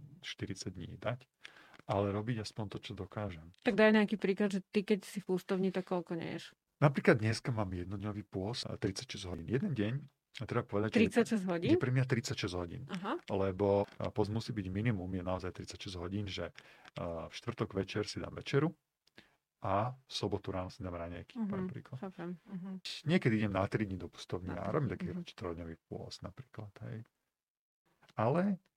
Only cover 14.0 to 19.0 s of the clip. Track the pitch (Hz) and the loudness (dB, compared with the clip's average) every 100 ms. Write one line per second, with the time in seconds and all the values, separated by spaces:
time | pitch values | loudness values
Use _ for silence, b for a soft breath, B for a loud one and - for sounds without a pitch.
14 | 95 104 101 113 - 107 92 95 117 101 | -4 0 2 0 -2 -4 -2 0 2 0
15 | 92 95 90 92 92 - - 95 101 92 | -2 -4 -2 -2 -2 -8 -10 -10 -10 -6
16 | 90 101 98 92 85 B B B B - | -4 -4 -4 -4 -8 B B B B -8
17 | 87 85 82 - - - 110 98 95 107 | -6 -6 -8 -8 -8 -2 -2 -2 -2 -2
18 | 104 - 95 87 - 139 160 - _ _ | -2 -4 -8 -8 0 2 2 -2 _ _